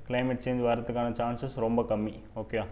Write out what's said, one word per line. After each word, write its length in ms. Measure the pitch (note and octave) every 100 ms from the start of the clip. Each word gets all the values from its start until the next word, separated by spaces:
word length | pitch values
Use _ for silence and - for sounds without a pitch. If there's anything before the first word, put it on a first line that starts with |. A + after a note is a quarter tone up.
| -
Climate 340 | B2+ B2+ B2 B2+
Change 180 | B2 A#2+
வரதுக்கான 440 | A#2 A#2 A#2+ A#2+ A#2
chances 380 | A#2+ A#2+ C3+ C3 A#2
ரொம்ப 160 | A#2 A#2
கம்மி. 220 | G#2+ G#2+ - - A2
Okay, 200 | G#2+ A2+ G2+